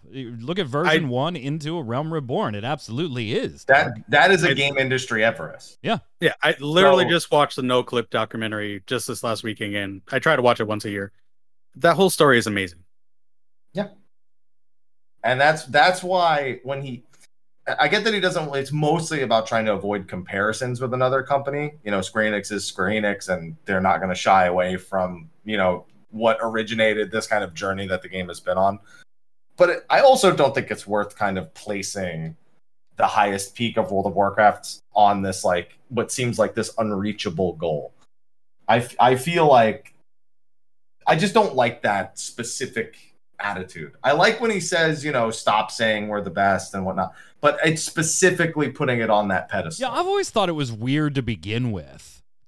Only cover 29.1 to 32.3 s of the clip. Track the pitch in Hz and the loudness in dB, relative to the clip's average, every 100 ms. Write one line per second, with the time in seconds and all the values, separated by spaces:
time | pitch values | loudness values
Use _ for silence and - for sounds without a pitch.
29.1 | - - _ _ - 175 147 - 165 262 | -20 -20 _ _ 0 2 0 0 6 6
30.1 | 262 190 156 135 131 - 104 101 104 101 | 6 4 4 2 2 -4 -8 -4 -4 -4
31.1 | - 104 92 80 - - 101 98 101 90 | -4 -4 -4 -8 -14 -8 -8 -6 -6 -6
32.1 | 80 80 | -8 -10